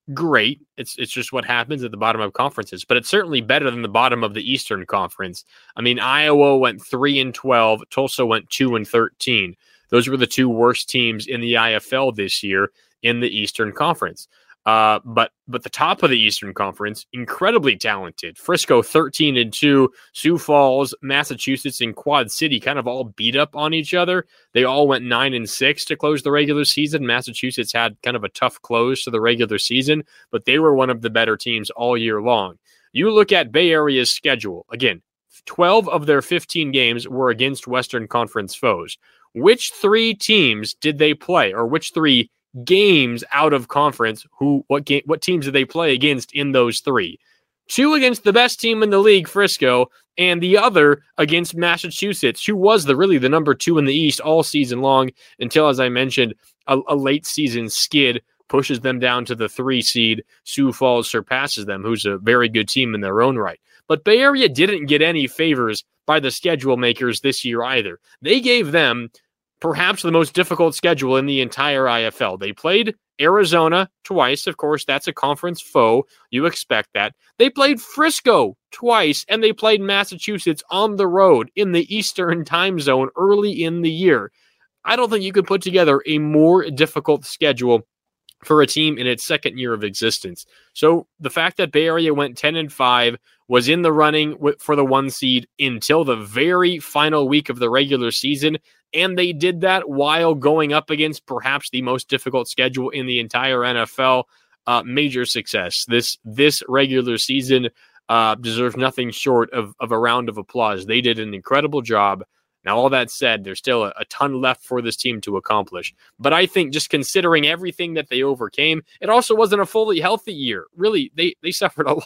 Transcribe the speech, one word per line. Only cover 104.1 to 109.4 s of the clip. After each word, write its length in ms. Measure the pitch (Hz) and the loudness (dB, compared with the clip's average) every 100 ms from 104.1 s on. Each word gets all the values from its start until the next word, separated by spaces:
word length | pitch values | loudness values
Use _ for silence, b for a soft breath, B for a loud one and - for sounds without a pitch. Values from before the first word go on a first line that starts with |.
| 127 - _ _ _ - | 2 -2 _ _ _ -2
Uh, 160 | 120 110 | -2 0
major 400 | 131 147 127 123 | -2 -2 -2 -4
success. 580 | 120 101 107 90 - - | -6 -4 -4 -4 -6 -2
This, 300 | 120 117 - | -2 -2 -6
this 380 | 113 110 147 143 - | -8 0 2 0 -2
regular 500 | 131 139 131 123 113 | 0 0 0 -2 -2
season, 500 | - 135 127 131 120 b b b - | -4 -4 2 0 0 b b b -2
uh, 260 | 113 113 107 | 2 2 0
deserves 400 | 117 113 123 117 | -4 -2 -2 -2
nothing 340 | 127 131 123 | -4 -2 -6
short 400 | - - 123 | -4 0 2